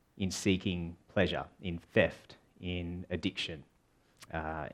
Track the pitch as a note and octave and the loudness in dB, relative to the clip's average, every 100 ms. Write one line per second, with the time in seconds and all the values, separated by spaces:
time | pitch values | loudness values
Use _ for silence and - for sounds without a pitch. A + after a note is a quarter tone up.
0 | _ - F#2+ - G#2+ F#2 G#2 F2 E2+ F2 | _ -4 -4 2 4 4 2 -2 -4 -8
1 | _ - F2 D#2 C#2 - G2 E2+ - - | _ 2 2 2 -6 -8 -6 -6 2 4
2 | E2+ - - - _ _ F2+ F2+ E2+ F2 | 4 2 -16 -20 _ _ -4 -4 -4 -6
3 | - F2+ F#2+ - - D#2+ - _ _ _ | -4 -2 -2 -2 -6 -8 -14 _ _ _
4 | _ _ - D#2+ D#2+ D#2+ C#2 | _ _ -8 -4 -4 -4 -6